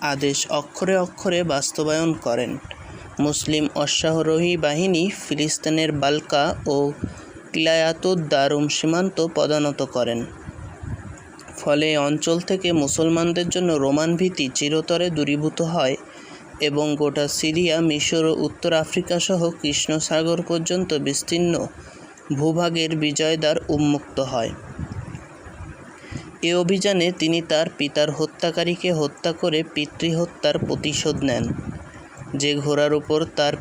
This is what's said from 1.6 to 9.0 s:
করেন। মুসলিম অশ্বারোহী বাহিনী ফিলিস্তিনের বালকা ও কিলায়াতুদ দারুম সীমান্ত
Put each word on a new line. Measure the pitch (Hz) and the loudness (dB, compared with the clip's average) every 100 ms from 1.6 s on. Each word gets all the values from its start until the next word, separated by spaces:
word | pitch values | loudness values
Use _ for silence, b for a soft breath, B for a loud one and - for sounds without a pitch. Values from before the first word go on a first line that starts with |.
| - - 156 156 165 | -2 -2 0 2 2
করেন। | 156 127 120 120 135 - B B B B B | 0 0 0 -2 -6 -10 B B B B B
মুসলিম | 143 147 - 151 151 143 | 0 0 0 0 0 -2
অশ্বারোহী | 143 - 160 160 156 160 175 175 | -2 0 0 0 2 2 2 2
বাহিনী | 151 151 190 170 190 - - | 0 2 2 2 0 -4 -6
ফিলিস্তিনের | 147 151 - 160 156 160 | -2 -2 -2 0 0 0
বালকা | 147 139 151 151 147 156 - - | 2 2 0 2 2 2 0 0
ও | 143 143 147 B B B B - | 0 0 -2 B B B B -6
কিলায়াতুদ | 156 160 160 160 160 185 185 151 | 0 4 4 4 2 0 0 2
দারুম | 143 139 147 147 | 2 4 2 0
সীমান্ত | - 160 170 | 0 0 2